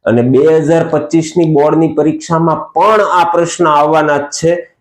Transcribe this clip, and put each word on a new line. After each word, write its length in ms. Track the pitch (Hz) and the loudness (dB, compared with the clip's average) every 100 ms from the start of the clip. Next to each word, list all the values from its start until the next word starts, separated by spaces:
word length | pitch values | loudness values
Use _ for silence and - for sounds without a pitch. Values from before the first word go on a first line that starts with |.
અને 180 | - 117 | -2 0
બે 340 | 123 131 156 160 | 2 2 4 2
હજાર 320 | 147 165 160 | 2 0 0
પચીસની 640 | 151 151 165 160 175 160 | -4 -2 -2 -2 -2 0
બોર્ડની 400 | 147 151 156 160 | 2 2 2 0
પરીક્ષામાં 800 | - 151 156 - 165 165 147 - | 0 -2 -2 -4 -2 0 -2 -4
પણ 280 | 160 202 214 | -2 2 2
આ 240 | 196 180 | 0 0
પ્રશ્ન 420 | 170 170 170 - 170 | 0 -2 -2 -2 0
આવવાના 520 | 147 151 156 151 143 | 2 2 0 0 -2
જ 40 | |
છે, 460 | 143 - 160 175 - _ | -4 -4 -2 -2 -6 _